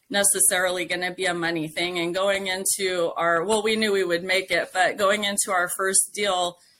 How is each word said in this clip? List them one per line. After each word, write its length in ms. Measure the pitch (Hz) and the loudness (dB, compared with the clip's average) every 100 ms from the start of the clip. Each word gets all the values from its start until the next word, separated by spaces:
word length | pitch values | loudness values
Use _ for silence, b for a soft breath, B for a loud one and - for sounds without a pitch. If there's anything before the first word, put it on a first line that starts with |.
| b | b
necessarily 760 | 202 202 190 - 185 185 180 165 | 0 2 2 2 2 0 0 -4
gonna 280 | 180 180 | -4 -4
be 120 | 175 185 | -2 -2
a 80 | |
money 340 | 175 165 170 156 | 0 -2 -2 -4
thing. 300 | 180 175 180 | -4 -4 -2
And 140 | 170 | -2
going 340 | 185 196 196 196 | 0 0 0 -2
into 640 | 185 190 - 190 180 170 - | -4 -2 -2 0 0 -2 0
our, 280 | 170 170 | 2 2
well, 200 | 180 220 | 2 2
we 120 | 214 220 | 2 0
knew 160 | 220 | 2
we 120 | 196 | 2
would 200 | 175 170 | 2 0
make 280 | 185 185 185 | 0 -2 0
it, 180 | 175 - | -2 0
but 240 | 185 175 - | 0 0 2
going 260 | 196 208 | 2 2
into 280 | 208 202 - | 0 -2 0
our 180 | 185 175 - | 0 0 -2
first 360 | 190 190 - | 0 0 0
deal, 440 | - 208 180 175 - b b | -2 -2 0 -2 -6 b b